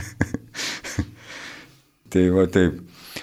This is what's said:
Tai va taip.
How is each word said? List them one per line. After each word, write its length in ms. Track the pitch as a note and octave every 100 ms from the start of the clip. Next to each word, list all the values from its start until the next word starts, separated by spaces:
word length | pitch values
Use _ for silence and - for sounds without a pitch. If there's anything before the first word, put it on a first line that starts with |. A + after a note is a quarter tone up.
| - - - - - - - - - - - - - - - - - _ _ _ -
Tai 220 | F#2+ F#2
va 160 | F#2 F2+
taip. 340 | G2 F2+ - - - - -